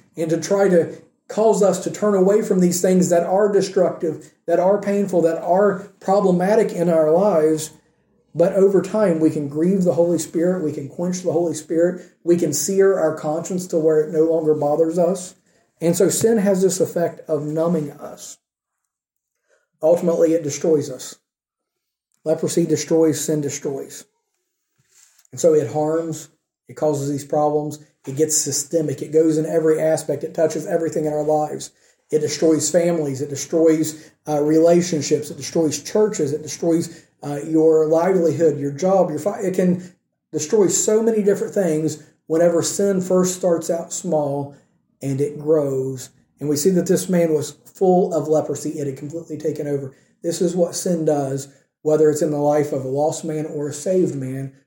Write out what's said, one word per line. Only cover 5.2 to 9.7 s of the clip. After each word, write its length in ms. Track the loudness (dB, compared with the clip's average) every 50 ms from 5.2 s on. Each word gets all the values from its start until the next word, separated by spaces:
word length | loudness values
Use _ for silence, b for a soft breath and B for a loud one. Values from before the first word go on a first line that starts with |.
that 200 | 2 2 0 -2
are 380 | 0 0 2 4 4 2 2 -2 -6 -14 -20 _
problematic 720 | -2 0 2 4 4 4 2 2 2 2 4 2 2 2
in 180 | 0 -2 0 2
our 220 | 4 4 4 4
lives. 600 | 4 4 4 2 2 4 4 2 2 0 -2 -8 -14 _ _ _ _ _ _ _ _ _ _ _ 0
But 200 | 2 2 2 4
over 280 | 4 4 4 4 2
time, 380 | 2 0 0 0 2 2 2 2
we 100 | 2 0
can 180 | 0 0 -4 -4
grieve 360 | -2 0 0 2